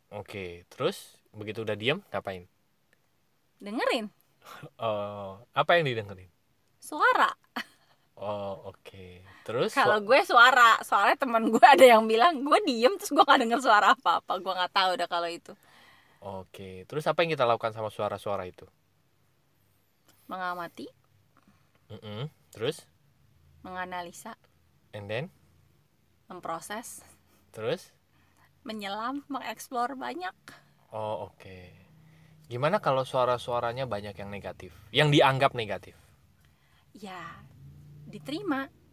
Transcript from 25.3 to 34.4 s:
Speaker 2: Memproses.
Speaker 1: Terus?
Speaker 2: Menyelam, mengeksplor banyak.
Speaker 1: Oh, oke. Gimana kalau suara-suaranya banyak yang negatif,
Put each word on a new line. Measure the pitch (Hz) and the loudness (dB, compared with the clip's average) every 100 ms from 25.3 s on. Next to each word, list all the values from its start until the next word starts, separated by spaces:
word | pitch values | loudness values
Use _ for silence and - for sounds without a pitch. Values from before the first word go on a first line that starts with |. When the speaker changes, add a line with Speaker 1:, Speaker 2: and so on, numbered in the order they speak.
| _ _ _ _ _ _ _ _ _ - | _ _ _ _ _ _ _ _ _ -20
Speaker 2:
Memproses. | 180 165 165 - 214 - - - _ _ _ _ | -14 -10 -10 -10 -14 -14 -18 -20 _ _ _ _
Speaker 1:
Terus? | - 110 175 - _ _ _ _ _ _ _ | -10 -6 -6 -8 _ _ _ _ _ _ _
Speaker 2:
Menyelam, | 254 220 202 202 233 285 - | -14 -12 -8 -8 -6 -8 -10
mengeksplor | 262 - 220 - 247 240 | -10 -10 -12 -10 -6 -6
banyak. | 262 247 262 359 - - - _ _ _ | -6 -12 -10 -12 -14 -20 -20 _ _ _
Speaker 1:
Oh, | 110 107 110 98 | -10 -8 -8 -10
oke. | - 98 92 90 - _ _ _ _ _ - | -16 -20 -20 -20 -20 _ _ _ _ _ -20
Gimana | - 120 147 208 | -14 -4 -2 -2
kalau | 156 131 | 0 -2
suara-suaranya | 131 131 123 123 - 120 117 120 | -2 0 0 0 -4 -4 -4 -4
banyak | 131 104 104 | -6 -8 -10
yang | 101 101 | -14 -12
negatif, | 101 | -12